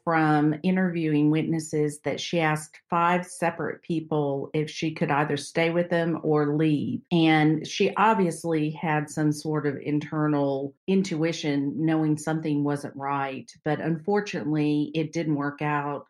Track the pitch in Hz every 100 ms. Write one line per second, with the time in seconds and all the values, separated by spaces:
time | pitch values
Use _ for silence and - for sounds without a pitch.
0 | 170 160 156 151 151 151 190 185 180 165
1 | 156 147 151 156 156 160 156 156 151 147
2 | 143 - - 170 160 151 - - - 170
3 | 170 180 180 - 170 165 147 - - 160
4 | 160 156 143 139 - 156 151 - 165 160
5 | 156 143 151 143 - 170 165 170 175 170
6 | 165 156 156 151 147 151 156 143 120 120
7 | - 175 160 156 151 160 - - 196 -
8 | 214 196 175 160 170 160 151 151 165 151
9 | 147 156 151 147 156 151 147 131 147 147
10 | 147 156 151 147 139 135 139 - - 190
11 | 190 156 165 165 151 143 139 147 160 160
12 | 156 151 156 160 156 147 143 143 - 139
13 | 139 139 139 131 - - 156 143 160 160
14 | - 202 202 160 147 151 147 147 147 160
15 | 156 170 156 143 143 143 151 147 143 139